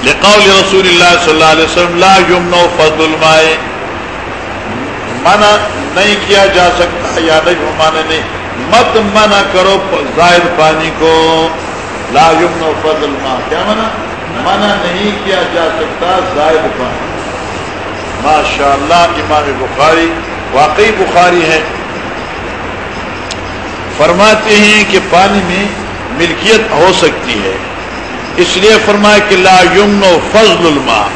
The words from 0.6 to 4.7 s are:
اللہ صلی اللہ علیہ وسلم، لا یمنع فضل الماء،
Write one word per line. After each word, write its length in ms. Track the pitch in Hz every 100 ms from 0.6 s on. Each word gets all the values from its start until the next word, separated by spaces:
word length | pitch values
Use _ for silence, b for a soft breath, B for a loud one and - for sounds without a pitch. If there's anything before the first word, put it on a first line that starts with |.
| 185 190 185
اللہ 320 | 175 175 175
صلی 100 | 160
اللہ 120 | 156 160
علیہ 180 | 156
وسلم، 340 | 160 - 175 175
لا 200 | 190 190 170
یمنع 360 | 180 175 180 175 175
فضل 280 | 156 156
الماء، 380 | 160 160 156 160 160 160 - - - - - - - - - - -